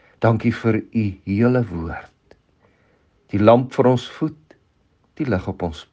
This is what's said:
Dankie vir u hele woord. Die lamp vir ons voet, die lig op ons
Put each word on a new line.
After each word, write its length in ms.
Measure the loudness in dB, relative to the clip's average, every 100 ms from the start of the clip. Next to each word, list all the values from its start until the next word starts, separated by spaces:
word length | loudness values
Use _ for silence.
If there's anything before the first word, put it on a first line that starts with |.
| _ _
Dankie 320 | 0 2 0
vir 300 | 0 0 -2 -2
u 140 | -4 -4 -4
hele 400 | -4 0 2 2 -2
woord. 680 | -6 -8 -10 -14 _ _ _ _ _ _ _ _ _ _ _ _
Die 80 | 2
lamp 320 | 6 6 4
vir 160 | 2 2
ons 100 | 2 -2 -8
voet, 180 | -8 -8 _ _ _ _ _ _ _ -8
die 100 | -4
lig 220 | -4 -4
op 160 | -6
ons 220 | -8 -8 -14